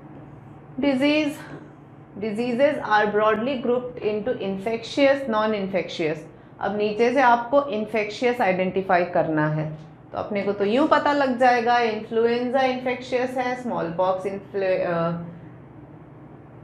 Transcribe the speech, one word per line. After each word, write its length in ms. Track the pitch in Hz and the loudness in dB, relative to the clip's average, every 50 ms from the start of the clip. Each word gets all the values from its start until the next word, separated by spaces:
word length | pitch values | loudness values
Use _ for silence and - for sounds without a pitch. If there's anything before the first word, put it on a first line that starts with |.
| - - - - - - - - - - - - - - - 262 | -20 -20 -20 -20 -20 -20 -20 -20 -20 -20 -20 -20 -20 -12 -6 -2
डिजीज, 560 | 254 285 269 254 277 294 294 302 311 285 294 - - - - - - - - - - - - - - - - 190 | 0 2 2 2 2 2 2 2 2 0 -4 -6 -10 -14 -16 -16 -16 -18 -20 -20 -20 -20 -20 -20 -20 -18 -12 -8
diseases 640 | 202 220 202 214 240 247 240 233 285 294 285 247 - - | -6 -4 -4 -2 -2 -2 2 2 2 2 2 0 -2 2
are 160 | 214 208 214 208 202 | 2 2 4 2 2
broadly 420 | 208 214 220 220 214 226 269 285 233 - | 2 4 4 2 2 0 -2 -4 -2 0
grouped 420 | 233 247 247 247 - - - - | 0 0 0 -2 -4 -8 -6 -4
into 360 | 214 214 214 202 254 240 - | -2 -2 -2 -2 -4 -4 -4
infectious, 920 | 196 196 196 190 - 226 226 226 - - - 294 277 269 277 277 269 226 | -4 -4 -6 -4 -4 -4 -4 -4 -6 -4 0 4 4 4 4 2 0 -2
non-infectious। 880 | 220 214 214 220 214 208 190 190 196 180 165 - - - 170 151 165 160 - - - - - - - - | 0 0 0 0 0 -2 -2 -2 -2 -2 -2 -2 -4 -2 -2 -2 -2 -4 -8 -12 -18 -20 -20 -20 -10 -6
अब 160 | - 202 202 | -4 -4 -2
नीचे 380 | 208 208 214 208 220 233 240 247 | 0 -2 -2 0 2 2 2 4
से 60 | 285 | 4
आपको 420 | 262 240 240 240 233 - 277 285 277 | 6 6 4 4 2 2 2 2 2
इन्फेक्शियस 760 | - 214 214 214 - - 220 208 208 - - 262 240 247 247 | 2 -2 -4 -4 -2 -2 -2 -2 -2 -4 -2 0 0 2 2
आइडेंटिफाई 640 | 233 185 185 180 185 185 180 190 190 - 185 175 180 | 2 2 2 2 0 0 0 -2 0 2 2 2 2
करना 440 | 175 - 175 156 160 156 156 151 156 | 2 2 0 0 2 2 0 0 0
है, 220 | 151 156 151 156 - - - - - - - - - | 0 -2 -4 -4 -8 -10 -14 -18 -20 -20 -20 -12 -10
तो 60 | - | -8
अपने 240 | - - 208 202 190 | -6 -4 -4 -2 -2
को 100 | 202 196 | -2 -2
तो 120 | - 202 | 0 0
यूँ 240 | 196 220 262 311 302 | 2 4 4 4 4
पता 240 | 311 294 294 294 285 | 4 2 2 2 2
लग 260 | 285 277 262 247 233 | 2 2 0 2 4
जाएगा 400 | 262 247 247 240 220 240 240 240 | 4 4 4 4 4 2 2 2
इन्फ्लुएंजा 840 | 240 220 214 214 220 - 233 226 233 233 233 240 247 247 240 269 | 2 0 -2 -4 -6 -4 0 2 2 2 2 0 0 0 2 2
इन्फेक्शियस 680 | 262 254 254 247 247 247 247 247 - - 262 240 247 247 | 2 2 0 -2 -2 -4 -4 -4 -4 -4 -2 -2 -2 -2
है, 320 | 254 262 247 247 254 254 - | -2 -4 -2 -2 -4 -4 -4
स्मॉल 320 | 233 185 170 165 170 170 175 | -4 -4 -4 -4 -4 -2 0
पॉक्स 280 | 185 185 190 185 - | 0 0 0 0 -4
इन्फ्लु-, 600 | 202 196 196 - - - 196 196 185 185 - - | -6 -6 -8 -10 -8 -4 -2 0 0 0 0 0
अ, 380 | 180 170 170 165 170 170 170 - - - - - - - - - - - - - - - - - - - - - - - - - - - - | 0 0 0 0 -2 -2 -4 -8 -10 -14 -16 -18 -18 -18 -20 -20 -20 -20 -20 -20 -20 -20 -20 -20 -20 -20 -20 -20 -20 -20 -20 -20 -20 -20 -20